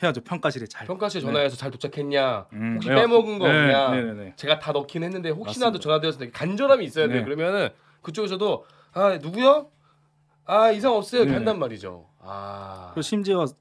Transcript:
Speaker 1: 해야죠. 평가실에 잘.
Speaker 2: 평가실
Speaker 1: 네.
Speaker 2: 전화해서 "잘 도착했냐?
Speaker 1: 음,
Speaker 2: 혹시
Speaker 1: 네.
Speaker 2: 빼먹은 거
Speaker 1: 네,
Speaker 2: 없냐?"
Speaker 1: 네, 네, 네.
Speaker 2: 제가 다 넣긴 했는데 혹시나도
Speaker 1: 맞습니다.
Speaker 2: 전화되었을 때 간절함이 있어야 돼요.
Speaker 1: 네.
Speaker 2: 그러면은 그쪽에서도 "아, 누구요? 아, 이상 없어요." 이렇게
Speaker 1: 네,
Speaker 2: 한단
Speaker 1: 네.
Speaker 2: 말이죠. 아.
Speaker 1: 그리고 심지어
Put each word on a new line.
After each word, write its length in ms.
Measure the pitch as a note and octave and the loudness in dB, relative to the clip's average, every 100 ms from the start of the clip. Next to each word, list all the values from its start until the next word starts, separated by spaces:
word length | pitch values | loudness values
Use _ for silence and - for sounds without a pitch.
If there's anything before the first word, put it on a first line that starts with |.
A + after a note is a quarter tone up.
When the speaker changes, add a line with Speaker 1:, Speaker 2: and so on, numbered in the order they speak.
Speaker 1:
해야죠. 200 | F3 B2 | -2 -2
평가실에 460 | - F3 D3+ C3+ A2 | -6 -4 -4 -4 -10
잘. 180 | - A2 | -12 -12
Speaker 2:
평가실 360 | F#3 G#3 F#3+ | -6 -6 -4
Speaker 1:
네. 60 | C3+ | -4
Speaker 2:
전화해서 280 | D3 C#3 B2 | 0 0 -2
"잘 160 | C3+ | -10
도착했냐? 760 | B2+ C#3+ D3+ C#3+ C#3+ C3+ A2 F#2 | -8 -10 -8 -2 0 0 -2 -6
Speaker 1:
음, 220 | G#2+ A2+ A2+ | -6 -4 -4
Speaker 2:
혹시 140 | A2 | 2
Speaker 1:
네. 60 | C3+ | 4
Speaker 2:
빼먹은 440 | A#3 A#3 G#3+ G#3 | 6 4 4 2
거 80 | E3+ | 2
Speaker 1:
네, 100 | D#3 | 4
Speaker 2:
없냐?" 320 | C#3+ C3+ C3+ B2+ | 4 4 2 0
Speaker 1:
네, 60 | |
네, 100 | A#2 | -2
네. 200 | G#2 G2 - | -6 -12 -6
Speaker 2:
제가 240 | C#3+ D3+ | -2 -2
다 120 | D#3 | 0
넣긴 320 | C#3+ C#3+ E3 | -4 -4 -6
했는데 260 | E3+ F#3 E3 | -6 -6 -6
혹시나도 400 | D#3 G3+ A#3+ A#3+ | -6 -6 -2 -2
Speaker 1:
맞습니다. 120 | - | 0
Speaker 2:
전화되었을 360 | D3+ D#3 D#3+ C3+ | 0 0 0 -4
때 120 | B2 | -8
간절함이 540 | - D#3 G#3 C#4 C4 G3+ | -6 -4 0 4 4 2
있어야 220 | D#3+ D3+ | 0 0
돼요. 120 | B2 | 0
Speaker 1:
네. 40 | |
Speaker 2:
그러면은 460 | A2+ D3 E3+ G3+ C3+ - _ _ | -2 -2 0 0 -2 -6 _ _
그쪽에서도 640 | - D#3+ G3+ F#3 G#3 D3+ - _ _ | -10 -6 -4 -2 -2 -2 -6 _ _
"아, 240 | F3 G3+ F3 | 0 2 2
누구요? 480 | D3+ G3+ B3+ D4+ C#4+ _ _ _ _ _ _ _ - | -4 2 6 4 2 _ _ _ _ _ _ _ 0
아, 260 | G3+ A3+ | 4 6
이상 220 | G#3 C4 | 4 2
없어요." 280 | A3 G3+ B3 | 2 2 2
이렇게 100 | F3 | 2
Speaker 1:
네, 40 | B2+ | 2
Speaker 2:
한단 180 | A3 G3 | 0 -2
Speaker 1:
네. 40 | |
Speaker 2:
말이죠. 460 | C3 G#2+ F#2+ F2 E2 _ | -4 -6 -12 -14 -18 _
아. 720 | F#2 G2 G2+ G2+ G2 F#2+ F2+ | -14 -10 -10 -10 -12 -14 -10
Speaker 1:
그리고 100 | D#3+ | -8
심지어 440 | D3 G#3 G3 F#3 C#3+ - | -4 -2 2 2 0 -4